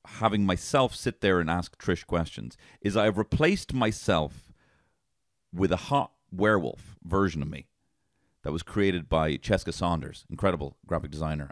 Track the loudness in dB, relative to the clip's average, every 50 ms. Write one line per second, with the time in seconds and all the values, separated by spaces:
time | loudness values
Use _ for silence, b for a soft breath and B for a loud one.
0 | -20 -18 -2 0 2 2 2 2 2 2 0 0 0 0 2 2 2 2 -2 -4
1 | -4 -4 -2 2 2 4 4 4 2 2 0 -2 -4 -6 -12 -6 -2 -2 -2 -2
2 | -2 -2 -2 -2 -2 -4 -8 -12 -12 -14 -14 B B B B B -4 0 2 4
3 | 4 4 2 2 0 0 2 2 4 2 2 0 -2 -4 -2 0 0 0 0 0
4 | 0 2 2 2 0 -2 -6 -12 -20 -20 -20 _ _ _ _ _ _ _ _ _
5 | _ _ _ _ _ _ _ _ _ _ -2 0 2 2 2 -2 0 0 0 0
6 | 0 -2 _ _ _ _ -2 2 4 4 4 4 2 -2 -6 -8 -14 -20 -20 -18
7 | -6 -2 2 2 2 2 0 -2 -4 -6 -8 -10 -14 _ _ _ _ _ _ _
8 | _ _ _ _ _ _ _ _ -6 -6 -6 -6 -6 -4 -2 2 2 2 2 0
9 | 0 0 2 2 4 2 0 -2 0 0 0 0 0 -4 -4 -2 -2 0 0 -2
10 | -4 -8 -12 -16 -14 -14 -6 -2 0 0 0 -2 -6 -10 -12 _ _ -4 -4 -4
11 | -4 -6 -6 -6 -4 -4 -4 -4 -6 -8